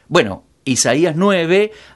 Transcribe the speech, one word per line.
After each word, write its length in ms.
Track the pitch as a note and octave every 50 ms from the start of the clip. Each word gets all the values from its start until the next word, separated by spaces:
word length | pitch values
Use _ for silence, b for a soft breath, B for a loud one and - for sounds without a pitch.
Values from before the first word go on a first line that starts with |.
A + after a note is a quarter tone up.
| b b
Bueno, 340 | - F3 B2 G2+ F#2 - - _ _ _ _
Isaías 500 | C3+ B2 - - B2 B2 D3 F3 E3+ D3+
nueve 560 | E3 G3 G3+ G3 F3+ E3 D#3+ F#3 G3 G#3+ G#3+ G#3+ B B B B